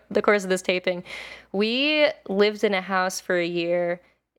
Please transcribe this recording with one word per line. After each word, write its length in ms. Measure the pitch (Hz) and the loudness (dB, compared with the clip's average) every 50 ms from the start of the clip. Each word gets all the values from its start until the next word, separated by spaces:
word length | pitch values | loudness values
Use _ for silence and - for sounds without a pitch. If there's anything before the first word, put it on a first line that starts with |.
| _ _ | _ _
the 120 | - 214 | -2 0
course 220 | 202 - 208 208 190 | 4 4 4 2 2
of 40 | 185 | 0
this 120 | 185 180 | -2 0
taping, 420 | - - 185 180 - - 180 175 180 - - - - - - - - _ | 0 0 -2 0 0 -2 -4 -4 -6 -12 -14 -16 -16 -16 -18 -20 -16 _
we 560 | - 196 214 220 233 254 277 302 311 302 302 - - - _ - | -4 -2 0 0 0 0 0 0 2 2 2 2 2 -2 _ -4
lived 340 | 190 196 208 208 214 208 226 | 0 2 2 2 2 0 0
in 100 | 214 202 | 0 0
a 80 | 185 | -2
house 380 | 185 185 196 185 185 185 190 - | -2 -2 -2 0 0 0 -2 -6
for 180 | - - 185 175 | -4 -2 0 0
a 80 | 175 | 0
year 540 | 170 175 175 170 170 175 175 175 175 175 175 - _ _ _ _ _ _ | 0 -2 -2 -2 0 0 0 0 -2 -4 -6 -8 _ _ _ _ _ _